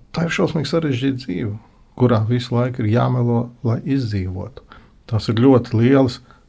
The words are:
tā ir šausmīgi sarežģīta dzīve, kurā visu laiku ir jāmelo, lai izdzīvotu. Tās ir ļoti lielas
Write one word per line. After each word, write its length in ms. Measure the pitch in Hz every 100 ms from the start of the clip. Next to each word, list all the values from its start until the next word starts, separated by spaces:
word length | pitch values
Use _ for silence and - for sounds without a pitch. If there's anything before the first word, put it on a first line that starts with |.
| -
tā 180 | 160 170
ir 80 |
šausmīgi 360 | - 156 165 -
sarežģīta 540 | 165 156 120 135 127
dzīve, 280 | - 90 107 107 - _ _ -
kurā 260 | 123 110
visu 300 | 107 123 -
laiku 280 | 120 127 127
ir 100 | 107
jāmelo, 540 | 117 127 123 120 117 120 -
lai 200 | 117 117
izdzīvotu. 800 | - 135 110 101 92 92 92 - - - - _ -
Tās 200 | 110 -
ir 100 | 107
ļoti 360 | 135 127 -
lielas 460 | 110 123 139 131 - - -